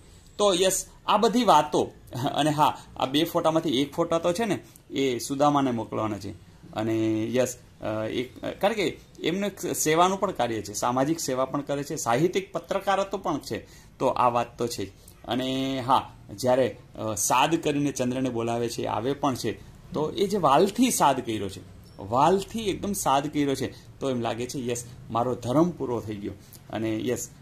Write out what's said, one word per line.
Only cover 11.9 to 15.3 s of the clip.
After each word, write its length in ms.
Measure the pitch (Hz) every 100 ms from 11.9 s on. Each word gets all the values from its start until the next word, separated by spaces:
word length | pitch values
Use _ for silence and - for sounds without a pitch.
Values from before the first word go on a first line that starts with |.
| 156
સાહિત્યિક 560 | 117 120 180 196 185
પત્રકારત્વ 680 | 165 - 190 202 190 196 196
પણ 200 | 190 139
છે. 280 | - 101 - - - -
તો 80 | 135
આ 220 | - 123
વાત 300 | 120 117 -
તો 80 | 120
છે 180 | -
જ. 40 | 95 - - -
અને 560 | -